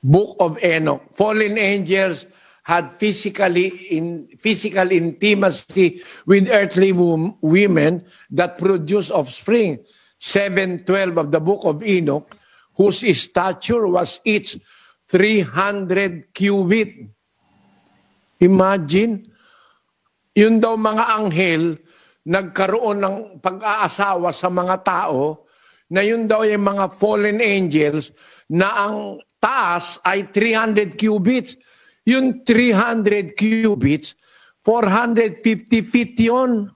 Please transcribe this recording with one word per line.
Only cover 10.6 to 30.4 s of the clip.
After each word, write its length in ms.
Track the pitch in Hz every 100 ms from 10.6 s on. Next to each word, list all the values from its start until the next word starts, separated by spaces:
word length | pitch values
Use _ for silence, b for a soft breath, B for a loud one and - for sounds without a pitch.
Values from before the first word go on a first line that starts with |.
| 190 175 180
twelve 320 | 196 190 170
of 160 | 147
the 80 | 160
Book 240 | 156 202 185
of 160 | 151
Enoch, 480 | 214 185 156 143 - b b b b -
whose 240 | 202 - 233 156
stature 720 | - - 185 180 - 233 208
was 320 | 180 143 -
each 320 | - 214 202 - b b b b _
three 320 | 185 208 220
hundred 880 | 151 127 196 202 190 185 196 170 -
cubit. 800 | - 196 202 180 220 208 - 107 _ _ _ _ _ _ _ _ _ _ _ _ _
Imagine, 880 | 180 190 185 196 151 175 226 208 - b b b b b b _ _ _ _
yun 320 | - 214 226
daw 160 | 226 226
mga 240 | 214 214 233 214
anghel, 560 | 214 165 185 160 170 156 b b b b
nagkaroon 800 | - 185 190 - 190 214 233 202
ng 120 | 196 196 214 185
pag-aasawa 880 | 185 190 214 214 202 - 202 185 175
sa 160 | 165 180
mga 320 | 180 180 190
tao, 640 | 190 180 196 139 143 156 b b b b b
na 80 | 175
yun 240 | 202 233
daw 220 | 220 214 220
yung 180 | 208
mga 300 | 202 196 190 -
fallen 460 | 208 214 208 208
angels 680 | 226 202 180 151 147 151 139 b b b b
na 240 | 160 190 220 202
ang 320 | 214 208 196 _ _
taas 580 | 220 262 196 175 - - 180
ay 160 | 196 196
three 240 | 202